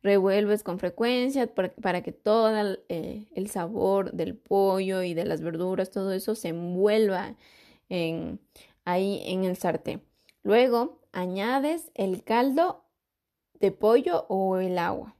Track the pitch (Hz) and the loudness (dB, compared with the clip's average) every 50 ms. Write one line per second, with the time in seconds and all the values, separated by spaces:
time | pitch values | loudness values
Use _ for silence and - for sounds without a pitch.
0 | - 196 202 196 185 196 196 208 208 202 214 214 - - 170 190 - 180 175 - | 4 4 4 4 4 4 2 2 4 2 0 0 0 -6 -6 -4 -4 -6 -2 -2
1 | 233 240 247 247 247 262 269 277 240 233 - - 185 185 - - - 196 175 180 | 0 0 2 2 0 0 0 0 0 0 0 -2 -4 -4 -4 -4 -2 -2 -2 -2
2 | - - - _ _ 214 214 226 226 220 220 214 208 202 190 - - _ 175 165 | -4 -6 -12 _ _ 2 4 4 4 4 2 2 0 -2 -2 -6 -8 _ -6 -6
3 | 160 - - 208 214 _ - 190 190 208 - 196 170 170 220 - - 190 196 196 | -6 -8 -10 -12 -14 _ -8 -8 -8 -6 -4 -6 -6 -4 -2 0 0 2 2 2
4 | 190 - - 175 165 - - - _ _ 202 196 196 196 190 190 190 190 190 185 | 0 -2 -4 -6 -6 -6 -6 -10 _ _ 2 4 4 4 2 0 0 -2 -2 -2
5 | 185 180 170 160 170 165 165 156 156 170 165 165 180 185 190 185 185 185 - 202 | -2 -2 -2 -2 -2 -2 -4 -4 -4 -6 -4 -4 -2 -2 0 -2 -2 -4 -4 -4
6 | 190 196 190 190 190 - 214 - - 170 165 170 175 175 180 180 196 208 208 226 | -4 -2 -2 -4 -2 -4 -6 -4 -4 -6 -6 -6 -6 -4 0 2 4 4 4 4
7 | 220 202 190 180 196 - - _ _ _ _ - - - _ _ _ _ 190 180 | 4 2 0 -2 -6 -8 -12 _ _ _ _ -20 -20 -20 _ _ _ _ -4 -4
8 | 170 165 165 165 165 170 - 208 _ _ _ - - _ _ _ _ 175 180 185 | -2 -2 -4 -6 -6 -8 -10 -12 _ _ _ -20 -20 _ _ _ _ -2 0 0
9 | 190 196 202 - - - 185 185 190 185 180 - - 180 160 - - - - - | 0 0 -2 -4 -4 -4 -2 0 0 -2 -2 -2 -2 -2 -2 -2 -4 -6 -8 -8
10 | _ _ _ _ _ _ _ _ _ 202 202 233 247 262 233 233 240 - - _ | _ _ _ _ _ _ _ _ _ 2 4 4 6 4 4 2 0 -2 -6 _
11 | _ _ - 185 185 180 185 190 196 233 254 277 269 294 330 339 - - _ - | _ _ -8 -6 -6 -4 -4 -4 -2 0 0 0 0 0 -2 -4 -6 -12 _ -4
12 | 190 190 185 - - - - 233 247 277 262 302 339 370 - - _ _ _ _ | -2 -2 -2 -6 -2 0 2 2 2 2 4 2 2 2 0 -6 _ _ _ _
13 | _ _ _ _ _ _ _ _ _ _ _ _ - 196 196 - - 214 226 254 | _ _ _ _ _ _ _ _ _ _ _ _ 0 0 0 2 2 4 4 4
14 | 254 370 349 - - - - 190 190 190 190 185 185 185 180 180 170 175 196 - | 4 2 -2 -2 -2 -2 -2 0 0 0 0 0 0 0 0 0 -2 -2 -4 -6
15 | - 214 - _ | -8 -14 -20 _